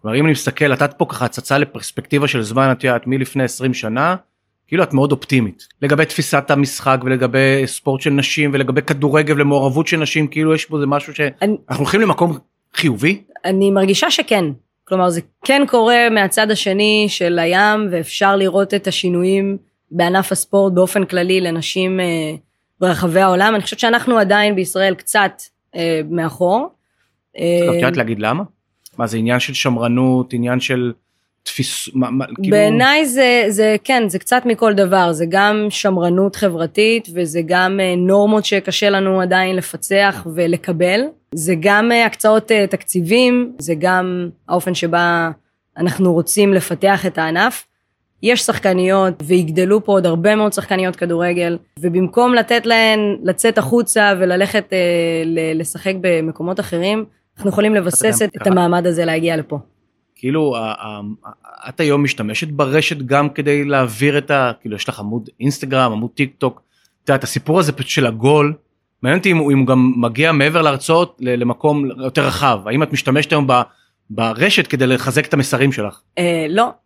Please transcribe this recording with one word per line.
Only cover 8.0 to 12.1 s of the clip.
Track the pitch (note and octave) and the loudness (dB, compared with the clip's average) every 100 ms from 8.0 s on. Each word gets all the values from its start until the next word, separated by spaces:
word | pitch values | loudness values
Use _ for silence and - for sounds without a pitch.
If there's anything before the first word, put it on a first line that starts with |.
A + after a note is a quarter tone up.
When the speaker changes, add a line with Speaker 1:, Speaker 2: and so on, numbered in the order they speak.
Speaker 1:
של | D#3 | 0
נשים, | C#3+ C3+ - D3 | 0 0 -2 0
ולגבי | C#3 C3 C3 | 0 0 -2
כדורגל, | C#3+ C#3 C#3+ D3+ D3+ | -2 -2 2 2 2
למעורבות | D3 C#3+ C#3+ C3+ C3 D#3+ | 0 2 2 2 0 0
של | E3+ | -2
נשים, | D3+ D#3 D3+ | -2 -2 -2
כאילו | D3+ D#3 D#3 | -2 0 0
יש | - | -2
פה | D#3 | -4
זה | C#3 | -2
משהו | C#3+ C#3+ D3 | -2 -4 -4
ש-, | D3 - | -4 -2
Speaker 2:
אני | G3+ G#3+ _ | -2 -2 _
Speaker 1:
אנחנו | B2+ | -4
הולכים | C#3 G3 | 0 2
למקום | A3 | 2